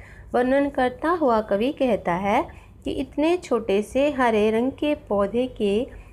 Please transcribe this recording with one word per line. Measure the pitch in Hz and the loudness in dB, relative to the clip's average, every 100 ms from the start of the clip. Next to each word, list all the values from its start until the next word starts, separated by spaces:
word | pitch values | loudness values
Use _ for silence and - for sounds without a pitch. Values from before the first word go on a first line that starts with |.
| - - - | -18 -20 -4
वर्णन | 233 247 277 285 | 0 2 2 0
करता | 277 254 247 320 | 0 -2 0 -2
हुआ | 349 269 220 | 2 2 2
कवि | 214 202 254 | 2 0 0
कहता | - 262 185 185 | 0 0 0 0
है | 175 202 247 339 - - - | -2 0 0 -2 -10 -20 -12
कि | - | -8
इतने | - 262 - 311 359 | -6 -4 0 0 0
छोटे | - 240 214 196 | 0 -2 0 -2
से | 208 254 294 | 0 0 0
हरे | 262 240 214 214 | 2 2 4 2
रंग | 220 254 | 2 -2
के | - 302 | -2 -2
पौधे | 294 - 202 196 233 254 | -2 -2 0 0 0 -4
के | - 202 208 269 - - | -2 0 0 -2 -10 -20